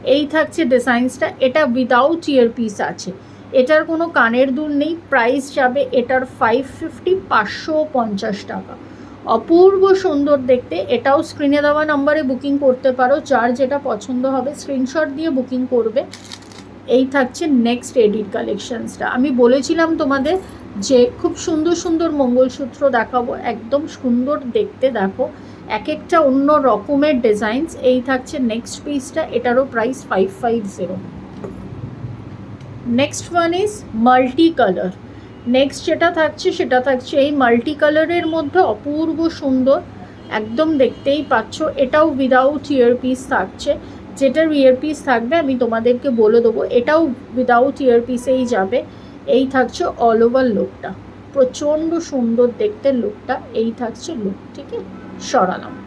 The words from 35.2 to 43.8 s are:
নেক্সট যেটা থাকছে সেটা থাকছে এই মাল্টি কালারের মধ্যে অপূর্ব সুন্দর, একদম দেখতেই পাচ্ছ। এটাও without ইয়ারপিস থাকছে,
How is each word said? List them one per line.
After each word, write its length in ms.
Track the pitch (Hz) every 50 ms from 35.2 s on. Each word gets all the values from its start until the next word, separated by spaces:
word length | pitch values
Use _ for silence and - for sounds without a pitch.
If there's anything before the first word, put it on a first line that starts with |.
| - - - - - 240
নেক্সট 380 | 240 262 269 277 - - -
যেটা 260 | - 320 - 339 339
থাকছে 400 | 349 330 311 302 - - - 370
সেটা 280 | 330 - 370 247 247 254
থাকছে 380 | 254 277 269 254 254 - - 294
এই 140 | 269 294
মাল্টি 420 | 294 285 262 233 233 240 233 - 302
কালারের 540 | 294 311 294 302 311 320 320 339 349 339 330
মধ্যে 320 | 320 320 320 285 - 359
অপূর্ব 720 | 370 277 220 - - 285 294 302 320 320 311 285 330 330
সুন্দর, 520 | 330 - - 277 262 262 254 262 277 339 349 - - - - - - - - -
একদম 460 | - 214 214 214 226 240 311 320 320 277
দেখতেই 460 | 240 233 247 - - 277 277 302 285 -
পাচ্ছ। 320 | 269 233 214 - - -
এটাও 540 | 311 311 - - 285 254 277 302 311 330 285 254
without 540 | 277 254 254 254 262 269 294 294 - - 294
ইয়ারপিস 540 | 262 240 240 247 247 - 254 262 254 - -
থাকছে, 480 | 269 214 185 190 - - - 285 294 302